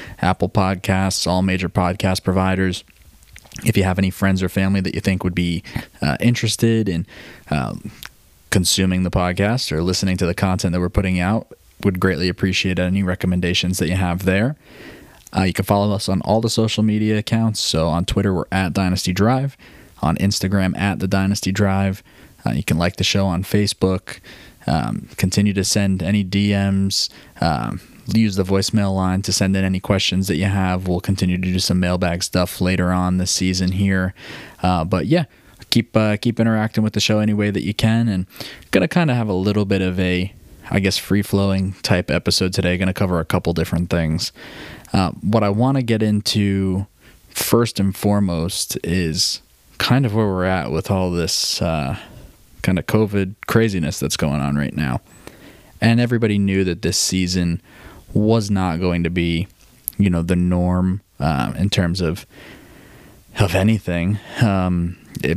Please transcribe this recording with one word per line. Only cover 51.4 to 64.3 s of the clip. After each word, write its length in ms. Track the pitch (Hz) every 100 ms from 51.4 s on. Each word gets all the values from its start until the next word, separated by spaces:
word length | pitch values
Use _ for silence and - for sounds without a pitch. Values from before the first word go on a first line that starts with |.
| - -
uh, 360 | 87 80 67 - - - - - - -
kind 180 | - 92
of 60 | -
covid 500 | 107 107 101 95 104 -
craziness 540 | 117 113 95 73 -
that's 160 | - -
going 240 | 73 71
on 160 | 71 71
right 220 | 71 -
now. 240 | 71 62 - - - - - - - -
And 180 | 113 117
everybody 380 | 120 120 113 104
knew 260 | 98 95
that 180 | 92 87
this 160 | 82 87
season 640 | - 92 90 90 87 85 - - - - -
was 360 | 113 107 113 101
not 300 | 98 92 82
going 240 | 92 87
to 60 | 85
be, 380 | 87 85 82 90 - - - - -
you 120 | 101
know, 120 | 85
the 140 | 85 90
norm, 640 | 90 90 90 90 92 98 - -
uh, 320 | 71 73 55 60
in 120 | 98
terms 300 | - 87 92
of, 260 | 85 87 - - - - - - - - - - - -
of 160 | 101
anything, 640 | 92 101 110 - 87 87 104 -